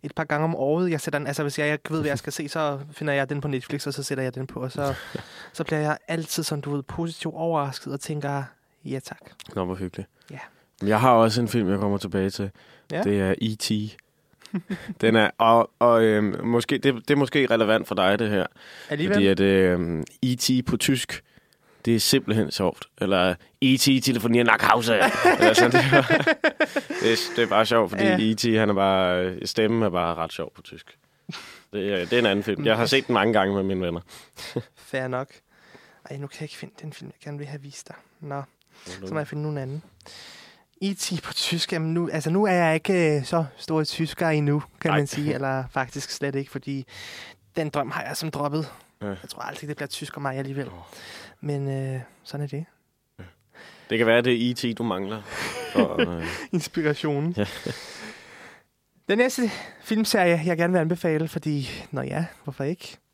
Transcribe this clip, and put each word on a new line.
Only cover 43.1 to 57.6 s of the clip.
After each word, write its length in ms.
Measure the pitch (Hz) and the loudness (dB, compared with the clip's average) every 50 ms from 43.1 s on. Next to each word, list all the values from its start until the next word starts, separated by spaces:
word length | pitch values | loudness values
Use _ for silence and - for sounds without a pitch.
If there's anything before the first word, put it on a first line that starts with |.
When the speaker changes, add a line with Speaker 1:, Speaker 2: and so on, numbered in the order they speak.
| 151 | 2
Speaker 1:
øh, 60 | 147 127 | 2 0
så 200 | - - 165 160 135 - | 0 0 0 0 -2 -6
stor 260 | - - - 160 156 156 | -16 -6 -2 0 0 0
tysker 460 | - - - 160 151 - - 180 165 | -2 -2 -4 -4 -4 -2 -2 0 2
endnu, 340 | 156 151 147 143 147 151 147 - _ _ | 2 2 2 2 0 0 -2 -6 _ _
kan 100 | - 170 | -2 2
Speaker 2:
Ej. 60 | 190 | 2
Speaker 1:
man 100 | - 143 | 2 0
sige, 260 | 139 - 147 147 147 143 | 0 -4 -4 -2 -2 -2
eller 300 | 131 139 135 135 131 131 131 | -2 -2 -2 -4 -4 -6 -4
faktisk 380 | - 139 131 123 - 143 - - | -4 -4 -4 -4 -6 -10 -10 -10
slet 260 | - - 139 139 139 | -8 -6 -6 -4 -4
ikke, 160 | 135 139 - | -4 -6 -6
fordi 340 | - 135 - - 139 139 131 _ - - - - - - - - - _ _ _ _ | -10 -12 -8 -6 -8 -8 -8 _ -16 -18 -16 -16 -16 -16 -18 -18 -20 _ _ _ _
den 140 | 170 156 151 | -4 -4 -2
drøm 220 | - 147 139 120 | -2 -4 -4 -4
har 120 | - - 151 | -6 -8 -8
jeg 140 | - 147 | -8 -8
som 140 | - 165 160 | -6 -8 -6
droppet. 360 | 147 143 143 147 143 156 156 127 - - - _ _ _ | -4 -4 -4 -2 -2 -2 -4 -6 -10 -20 -20 _ _ _
Speaker 2:
Ja. 60 | 104 | -8
Speaker 1:
Jeg 220 | 101 98 92 - - | -8 -8 -8 -12 -18
tror 120 | - - | -16 -12
aldrig, 260 | - - - - - 147 | -10 -10 -10 -10 -10 -10
det 60 | 147 | -8
bliver 120 | - 147 | -8 -8
tysk 300 | 135 - - 151 139 - | -10 -10 -12 -12 -12 -12
om 40 | 143 | -8
mig 160 | 143 139 131 | -8 -6 -6
alligevel. 280 | 135 139 135 135 139 135 | -6 -8 -6 -6 -8 -8
Speaker 2:
Åh. 60 | - 87 87 85 - - - - - - - - - - _ | -10 -12 -16 -18 -20 -20 -20 -18 -18 -18 -18 -18 -20 -20 _
Speaker 1:
Men, 260 | - 147 143 139 139 139 | -8 -6 -4 -4 -4 -4
øh, 320 | 135 135 135 135 131 127 123 - _ _ _ | -4 -4 -6 -6 -6 -8 -10 -14 _ _ _
sådan 200 | - - 143 147 | -14 -10 -8 -8
er 40 | |
det. 180 | 139 - 139 165 _ _ _ _ _ _ _ _ _ _ - | -8 -8 -10 -10 _ _ _ _ _ _ _ _ _ _ -20
Speaker 2:
Ja. 40 | 95 87 _ _ _ _ _ - - - - - - - | -20 -20 _ _ _ _ _ -20 -20 -20 -20 -20 -6 -2
Det 80 | 113 | 0
kan 100 | 113 117 | 2 6
være, 140 | 113 113 120 | 6 6 6
det 260 | 120 127 123 113 120 | 6 4 2 2 2
er 40 | 123 | 0
E 220 | 123 120 - 120 113 | -2 -2 -2 -4 -2
T, 40 | |
du 60 | - 117 | -2 -2
mangler 380 | 117 92 92 98 98 107 110 101 - - - - - - 494 - - - | -2 -2 -2 -4 -6 -8 -10 -12 -12 -10 -8 -8 -8 -8 -10 -10 -2 2
for, 260 | - - - - - | 2 2 2 2 -2
Speaker 1:
<laughs> 180 | 240 175 175 | -2 -2 -2
Speaker 2:
øh, 80 | 165 82 82 85 - 302 - | -6 -6 -6 -8 -10 -10 -4
Speaker 1:
Inspirationen. 840 | - 175 151 - - - 156 151 147 - - 151 147 139 151 170 175 | -4 -4 -4 -4 -6 -2 -2 -2 -2 -2 -2 -2 -2 -2 -2 -4 -2
Speaker 2:
Ja. 80 | - 104 - - - | -2 -4 -4 -4 -10